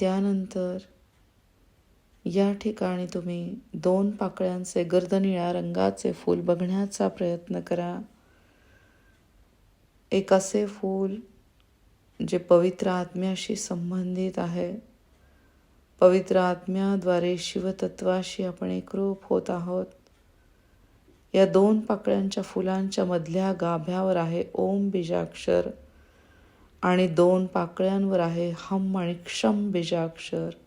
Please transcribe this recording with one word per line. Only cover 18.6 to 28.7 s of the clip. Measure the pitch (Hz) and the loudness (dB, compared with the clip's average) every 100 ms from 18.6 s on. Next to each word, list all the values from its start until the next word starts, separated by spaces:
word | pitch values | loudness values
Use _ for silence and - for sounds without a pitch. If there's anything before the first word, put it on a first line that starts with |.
| 185 | -4
एकरूप | 185 - 196 196 190 | -4 -4 -4 -2 -4
होत | - 190 - | -2 -2 0
आहोत. | 180 175 180 185 - _ _ _ _ _ _ _ _ _ _ _ _ _ | -4 -4 -4 -6 -12 _ _ _ _ _ _ _ _ _ _ _ _ _
या | 190 190 | 4 6
दोन | 190 208 220 | 6 6 4
पाकळ्यांच्या | 220 208 208 196 196 202 | 0 -2 0 0 0 -4
फुलांच्या | 190 190 185 190 196 202 | -6 -4 -2 -2 -2 -2
मधल्या | 180 175 156 180 190 | 0 -2 -2 0 0
गाभ्यावर | 185 170 165 160 185 190 175 | 0 -2 -2 -2 -2 0 2
आहे | 165 170 180 | 0 -2 -4
ओम | - 185 196 202 | -2 0 2 0
बीजाक्षर | 185 165 175 175 - - 87 - - - - - _ _ - - _ - - | 0 0 -2 -2 -4 2 2 2 -6 -18 -20 -20 _ _ -20 -20 _ -20 -4
आणि | 180 180 180 | 2 4 4
दोन | 160 180 185 185 | 6 6 6 2
पाकळ्यांवर | 185 170 - 185 196 196 185 | -2 -2 -2 0 2 2 2
आहे | 170 170 175 170 | 2 0 -2 -4
हम | - | -4